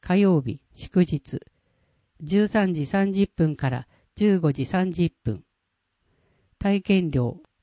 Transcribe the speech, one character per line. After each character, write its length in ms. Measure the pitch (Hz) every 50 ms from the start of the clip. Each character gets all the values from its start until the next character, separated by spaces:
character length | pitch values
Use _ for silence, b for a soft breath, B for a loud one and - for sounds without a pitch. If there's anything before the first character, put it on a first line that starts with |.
火 160 | - - 180
曜 260 | 196 202 190 180 151
日、 180 | 131 123 - - _ _ _
祝 300 | - - - - 185 180
日。 360 | - 170 143 - - - - - _ _ _ _ _ _ _ _ _ _ _ _ _ _ _
十 260 | 160 147 185 202 214
三 280 | 202 - 220 202 185 175
時 120 | 156 143
三 260 | 139 - 196 190 196
十 140 | 190 196 196
分 300 | - _ - 165 156 147
か 140 | - - 131
ら 180 | 127 123 123 - _ _ _ _ _
十 220 | - 208 208 196 185
五 140 | 160 151
時 140 | 135 - 135
三 260 | - - 185 185 185
十 180 | 165 175 175 160 - _ -
分。 180 | 120 104 80 - _ _ _ _ _ _ _ _ _ _ _ _ _ _ _ _ _ _ _ _ _ _ _
体 220 | - 202 202 202
験 300 | - - 196 190 180 160
料、 320 | 139 131 120 117 - - 311 _ _ _